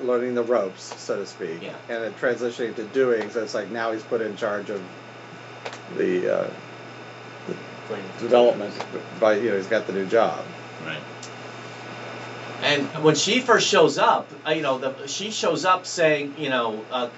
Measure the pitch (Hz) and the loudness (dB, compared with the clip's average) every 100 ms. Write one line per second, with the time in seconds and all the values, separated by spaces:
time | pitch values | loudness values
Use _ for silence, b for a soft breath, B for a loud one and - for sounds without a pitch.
0 | 127 123 123 120 117 120 95 90 - - | 0 2 2 0 2 2 2 -4 -12 -10
1 | - 107 95 - 90 85 90 - - 117 | -6 -6 -6 -8 -8 -8 -10 -12 -8 -6
2 | 110 101 135 113 120 117 117 104 107 131 | -6 0 0 2 -2 -2 -4 -4 -2 2
3 | 131 113 104 117 107 117 95 117 113 110 | 4 4 2 -2 -2 -4 -4 -2 -2 -2
4 | - 117 110 98 110 104 98 101 90 - | -2 -2 -2 -2 -2 -2 -4 -6 -8 -14
5 | - - - - - - - - - 95 | -16 -16 -16 -16 -16 -14 -12 -12 -8 -2
6 | 98 90 52 50 - - - - - - | 0 2 2 0 0 -6 -14 -14 -14 -14
7 | - - - - - - - - - 104 | -16 -16 -16 -14 -10 -10 -10 -14 -8 -8
8 | 92 90 113 120 120 107 101 - - 95 | -8 -8 6 8 8 6 -2 -6 -8 -8
9 | - - 107 107 117 98 92 107 101 95 | -8 2 4 6 4 0 0 0 0 -2
10 | 95 113 98 80 - - - - 80 78 | 2 4 4 2 -8 -12 -14 -12 -10 -10
11 | - - - - - - - - - - | -10 -14 -14 -14 -14 -14 -14 -14 -14 -12
12 | - - - - - - 139 143 139 160 | -12 -12 -12 -12 -12 -4 0 0 0 4
13 | 156 147 190 247 - 208 - 190 156 170 | 4 6 4 2 6 6 6 6 6 6
14 | 226 175 - 139 156 160 143 127 131 - | 4 4 0 -8 -2 0 2 0 -2 -4
15 | 139 - 208 - 196 147 185 180 - 175 | -6 -6 -6 -2 0 2 4 2 2 4
16 | 160 147 143 139 139 127 113 107 107 127 | 4 4 0 -4 -2 0 0 -4 -4 -4
17 | 120 | -4